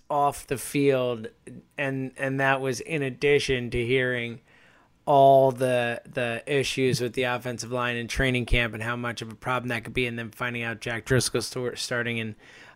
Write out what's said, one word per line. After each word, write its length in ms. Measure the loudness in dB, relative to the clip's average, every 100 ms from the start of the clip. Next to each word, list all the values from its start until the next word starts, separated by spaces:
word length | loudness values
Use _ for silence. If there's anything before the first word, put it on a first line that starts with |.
| -4
off 380 | 0 2 0 -4
the 120 | -6
field, 720 | -2 2 4 4 0 -4 -8 -16 -18 -18 -14 -6
and, 340 | -4 -4 -6 -4
and 240 | -2 2
that 220 | 2 2
was 180 | 0 -4
in 220 | -4 -4
addition 680 | -4 -2 2 2 2 -2 -2
to 120 | -4
hearing 560 | 0 0 0 -2 -6 -10 -18 _ _ _ _ _ 4
all 440 | 8 10 10 8
the, 480 | 4 2 2 0 -4 -8
the 300 | -4 -4 -4 -2
issues 560 | 0 0 0 0 2
with 120 | -2
the 100 | -2
offensive 480 | -2 -2 -4 -8 -6
line 260 | -4 -2 -4
in 100 | -4
training 380 | 0 2 2 2
camp 300 | 2 2 -2
and 80 |
how 120 | -6 -6
much 280 | -6 -8
of 80 | -12
a 40 | -10
problem 340 | -6 -4 -4
that 140 | -6
could 120 | -4 -4
be, 100 | -4
and 140 | -4
then 100 | -10
finding 320 | -8 -8 -6
out 180 | -6 -8
Jack 260 | -6 -8 2
Driscoll 360 | 2 2 -2
st-, 340 | -4 -6 -6 -6
starting 440 | -4 -4 -2 -4
and, 160 | -6 -10 -18 -20 -20